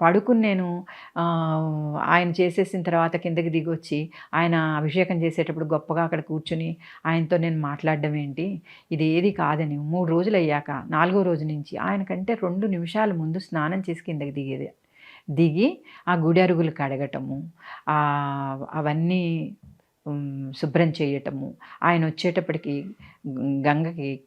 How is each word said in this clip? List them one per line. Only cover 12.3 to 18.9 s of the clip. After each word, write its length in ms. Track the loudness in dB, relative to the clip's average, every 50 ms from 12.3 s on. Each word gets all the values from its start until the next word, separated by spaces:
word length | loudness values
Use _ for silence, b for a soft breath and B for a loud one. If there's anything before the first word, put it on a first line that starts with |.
| -2
రెండు 320 | -2 -2 -2 -2 0 0
నిమిషాల 460 | 0 0 -2 -2 -2 0 0 0 2 0
ముందు 260 | 0 -2 -2 -2 -4
స్నానం 440 | -6 -4 -2 -2 0 0 -2 -4 -4 -4
చేసి 140 | -6 -8 -6
కిందకి 260 | -8 -6 -6 -6 -6
దిగేది. 380 | -6 -6 -6 -6 -6 -6 -8 -10 -12 _ b b b b b b b b b -6
దిగి 480 | 2 4 4 4 4 4 2 2 2 -2 B B B B B 0
ఆ 60 | 2
గుడి 260 | 2 4 4 6 6
అరుగులు 300 | 6 6 4 2 2 0
కడగటము, 800 | 0 -2 -4 -2 -2 -4 -4 -4 -4 -6 -6 -6 -6 -8 -8 -12 -16 B B B B B B 0
ఆ, 800 | 2 2 2 2 2 0 -2 -2 -4 -4 -4 -4 -6 -8 -8 -8 -6
అవన్నీ, 840 | -2 -2 0